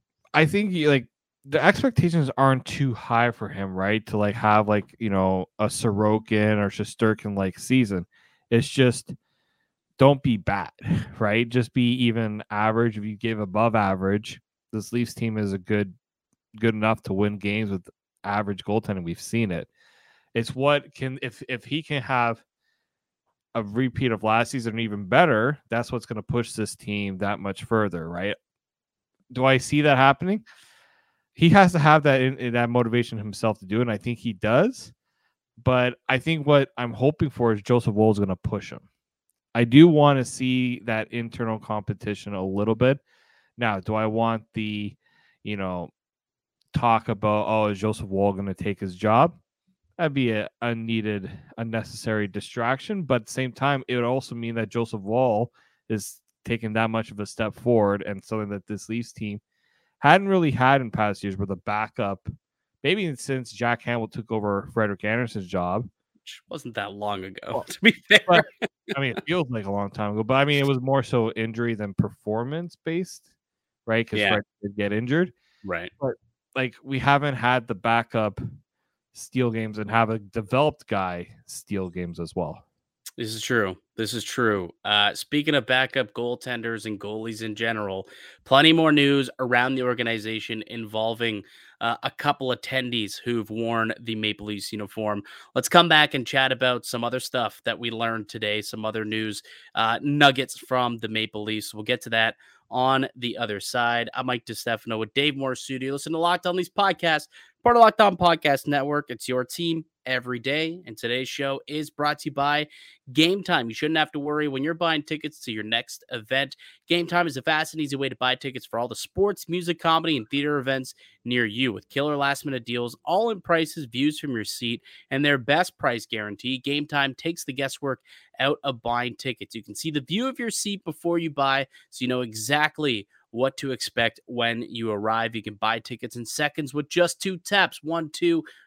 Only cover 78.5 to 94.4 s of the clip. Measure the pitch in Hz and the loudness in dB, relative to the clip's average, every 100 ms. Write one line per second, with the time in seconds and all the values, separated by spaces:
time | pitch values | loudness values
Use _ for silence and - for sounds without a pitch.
78.5 | - _ _ _ _ _ - - 127 120 | -12 _ _ _ _ _ -20 -6 -2 0
79.5 | 113 113 107 104 113 110 113 98 113 101 | 0 -4 -6 0 2 2 0 -6 -8 0
80.5 | 127 151 151 - 101 92 87 90 - - | 2 2 0 -4 -4 -2 -6 -10 -18 -18
81.5 | - - 101 92 90 87 85 82 - 78 | -16 -6 -6 -4 -6 -8 -8 -6 -4 -6
82.5 | - _ _ _ _ - - 110 110 - | -8 _ _ _ _ -16 -10 -8 -6 -2
83.5 | 120 98 92 _ - 107 117 - - 113 | 0 0 -4 _ -8 -6 -6 -6 0 0
84.5 | 101 87 - 101 104 104 - - 147 151 | 0 -4 -8 -2 2 2 0 -4 -2 0
85.5 | 143 117 127 131 135 117 - 120 123 131 | 0 2 2 2 -2 -4 -4 -6 -6 -6
86.5 | 120 117 110 110 101 101 110 113 107 110 | -6 -6 -6 -8 -8 -8 -8 -8 -8 -8
87.5 | 107 113 110 101 95 - - - - - | -4 -4 -2 -4 -6 -10 -18 -20 -20 4
88.5 | 135 160 165 160 147 139 139 127 - 127 | 6 8 6 6 6 6 4 2 -4 0
89.5 | 120 127 131 123 120 117 113 110 110 - | 2 2 0 -2 -2 -2 -4 -4 -6 -8
90.5 | 110 - 117 107 110 113 113 117 104 - | -10 -10 -10 -8 -4 -2 -2 -4 -4 -10
91.5 | - - - 117 - 131 - 147 - 127 | -20 -20 -6 -4 -2 -6 -4 -2 -2 -2
92.5 | 120 - 131 123 117 101 - 120 117 107 | -4 -4 -4 -2 -4 -4 -6 -4 -4 -4
93.5 | 110 113 117 110 - 117 110 107 104 | -4 -2 0 -2 -4 -8 -4 -4 -4